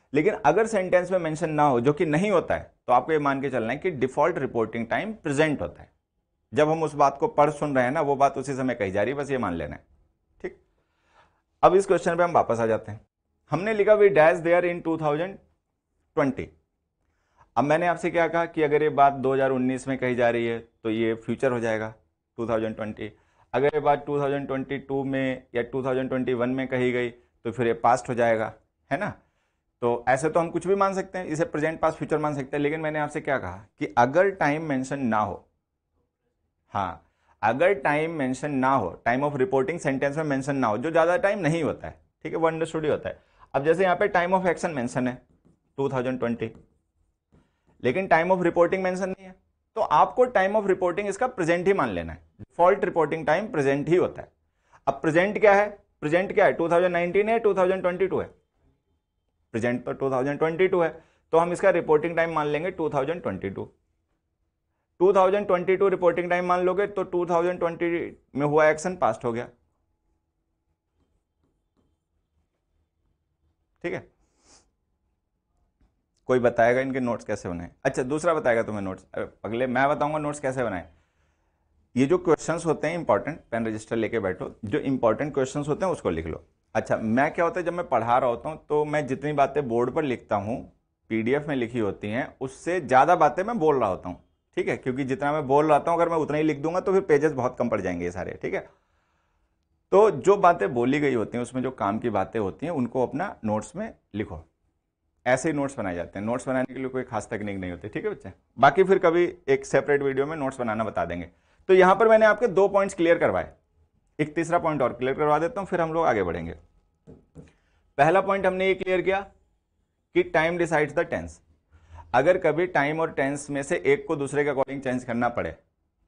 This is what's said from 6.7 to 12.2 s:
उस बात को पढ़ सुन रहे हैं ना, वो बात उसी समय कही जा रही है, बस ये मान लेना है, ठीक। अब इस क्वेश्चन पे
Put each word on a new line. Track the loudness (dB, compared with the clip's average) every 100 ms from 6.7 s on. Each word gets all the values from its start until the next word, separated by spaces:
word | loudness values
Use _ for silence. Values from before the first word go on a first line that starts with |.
| 2
उस | -2
बात | 2 2 2
को | -2
पढ़ | 2 2
सुन | 2 -2 0
रहे |
हैं | 0
ना, | 0
वो | -2 2
बात | 2 0
उसी | -6
समय | -4 -4
कही | -2 -2
जा | 0
रही | -2
है, | -2
बस | -4
ये | -2
मान | -2
लेना | -4 -8
है, | -12 -18 _ _ _ _ _
ठीक। | -14 -14 _ _ _ _ _ _ _ _ _ _
अब | 4
इस | 6 4
क्वेश्चन | 0 2
पे | 2